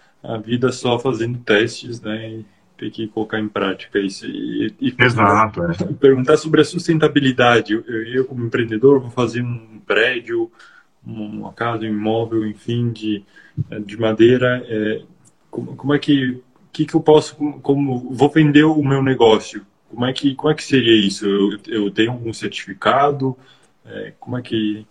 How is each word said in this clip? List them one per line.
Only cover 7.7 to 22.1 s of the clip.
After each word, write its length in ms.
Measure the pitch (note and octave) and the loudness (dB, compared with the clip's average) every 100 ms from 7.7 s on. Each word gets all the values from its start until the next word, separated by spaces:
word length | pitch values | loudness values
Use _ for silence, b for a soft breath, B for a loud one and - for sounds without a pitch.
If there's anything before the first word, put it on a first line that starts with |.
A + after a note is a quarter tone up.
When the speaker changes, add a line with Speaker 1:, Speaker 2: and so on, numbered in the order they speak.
Speaker 1:
Eu, 120 | A2 | -4
eu, 200 | - A2+ | -4 -8
eu, 200 | A2+ B2+ | -4 -4
como 220 | C3 B2 A#2 | -4 -4 -4
empreendedor, 540 | B2+ A2+ A2 C3+ C#3 | -4 -2 4 6 6
vou 100 | A#2+ | 2
fazer 320 | B2 A#2 A#2+ | -2 -2 -2
um 380 | B2 A#2+ - - | -6 -8 -12 -10
prédio, 640 | - G#2 A#2+ A#2+ A#2 A#2 A2+ b b b b _ | -2 0 2 -2 -4 -4 -4 b b b b _
uma 480 | A2+ A2+ G#2 G#2+ G2+ | -16 -12 -10 -10 -10
casa, 300 | - A#2 A2+ | -6 -4 -4
um 60 | A2 | -4
imóvel, 580 | G#2 G#2+ A2+ A2+ A2+ G#2+ | -2 0 0 0 -2 -4
enfim, 460 | G#2 - A#2+ A#2+ | -6 -6 -2 -2
de, 320 | A2+ G#2+ G2+ - b b b - G#2+ | -4 -4 -6 -8 b b b -8 -8
de 140 | G2+ G#2+ | -10 -2
madeira. 680 | A2 A2 A#2 B2+ B2 B2 | 0 6 6 6 2 0
É, 380 | A#2+ G#2+ G#2+ - - _ _ _ _ | -4 -4 -4 -4 -10 _ _ _ _
como, 240 | A#2 A#2+ | -12 -10
como 180 | A#2+ C3+ | -6 -2
é 60 | D3 | 0
que, 420 | - C#3 B2+ B2+ - _ _ | 2 2 0 -6 -12 _ _
que 140 | - D3+ | -6 -2
que 80 | |
eu 60 | E3 | 2
posso, 340 | D#3 D3+ - | 6 6 4
como, 260 | - D3 C3+ | -4 -6 -4
como 540 | C#3+ C#3 C#3 B2 - | -2 0 0 -4 -4
vou 160 | A#2+ C#3+ | 0 2
vender 320 | D#3+ D3 D3 | 4 6 6
o 180 | D#3 D#3 | 4 4
meu 180 | C3+ C3+ | 2 2
negócio? 640 | C3+ B2 A2+ G#2 - G#2 - _ _ | 2 4 6 4 0 -16 -18 _ _
Como 120 | A2+ C#3+ | -6 -4
é 60 | |
que, 200 | C#3 C#3+ | -2 -2
como 160 | C3 D#3 | 0 -2
é 40 | |
que 100 | D3+ | -2
seria 420 | - C3+ A2+ A2 G2 | 0 2 4 4 2
isso? 200 | - G2+ | -2 -2
Eu, 320 | G2 G2 G#2 - | 2 0 -2 -6
eu 240 | A2+ G2+ | -4 -2
tenho 220 | G2+ A2+ | 0 -2